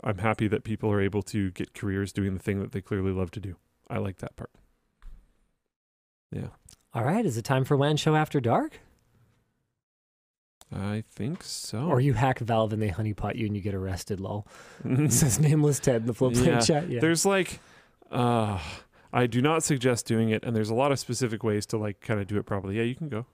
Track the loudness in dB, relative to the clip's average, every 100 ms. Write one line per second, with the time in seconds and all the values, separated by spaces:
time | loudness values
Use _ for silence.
0 | -6 -2 0 0 0 0 -4 -4 0 0
1 | 0 -2 -2 -2 -4 -4 -10 -6 -4 -2
2 | -2 -2 -2 -2 -4 -4 -4 -8 -4 -2
3 | -2 -2 -4 -6 -12 -12 _ _ -10 -6
4 | -6 -8 -12 -12 -16 _ _ _ _ _
5 | -18 -18 _ _ _ _ _ _ _ _
6 | _ _ _ -10 -10 -14 _ -20 _ -4
7 | 0 0 0 -2 0 0 2 2 2 2
8 | 2 2 2 0 2 2 0 -8 -20 _
9 | _ _ _ _ _ _ _ _ _ _
10 | _ _ _ _ _ _ _ -8 -6 -6
11 | -8 -8 -6 -6 -10 -10 -8 -6 0 2
12 | 4 4 2 2 0 2 2 0 0 0
13 | -2 -2 -4 -2 -2 -2 -4 -4 -4 -6
14 | -6 -6 -4 -8 -10 -18 -20 -10 -2 2
15 | 4 4 4 4 4 6 4 4 2 2
16 | 0 0 2 4 4 4 4 2 0 0
17 | 2 4 4 2 0 -6 -18 -20 _ _
18 | -8 0 2 2 0 -2 -6 -12 -20 _
19 | -4 0 2 2 2 2 2 2 2 0
20 | 0 2 2 0 0 0 0 2 2 0
21 | -2 -2 -2 0 0 0 -2 -4 -4 -6
22 | -4 -2 0 -4 -2 -6 -4 -2 -2 -4
23 | -8 -8 -10